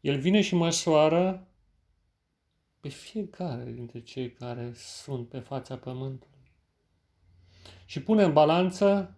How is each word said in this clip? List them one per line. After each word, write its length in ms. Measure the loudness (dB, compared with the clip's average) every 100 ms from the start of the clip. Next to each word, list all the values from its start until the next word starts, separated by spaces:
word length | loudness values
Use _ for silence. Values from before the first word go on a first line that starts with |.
El 200 | -2 0
vine 200 | 2 2
și 140 | 4
măsoară 920 | 2 2 0 2 4 6 4 2 -2 -12 _ _ _ _ _ _ _ _ _ _ _ _ _
pe 80 | -16
fiecare 840 | -16 -12 -10 -10 -8 -8 -8 -10
dintre 280 | -12 -12 -14
cei 300 | -14 -10 -10
care 400 | -10 -12 -10 -10
sunt 560 | -12 -18 -18 -10 -10 -10
pe 120 | -12
fața 380 | -10 -10 -10 -14
pământului 760 | -12 -10 -10 -12 _ _ _ _ _ _ _ _ _ _ _ _ _ _ -20 -20 -12
și 160 | -12
pune 200 | 0 4
în 100 | 6
balanță 840 | 6 6 4 2 2 2 2 -2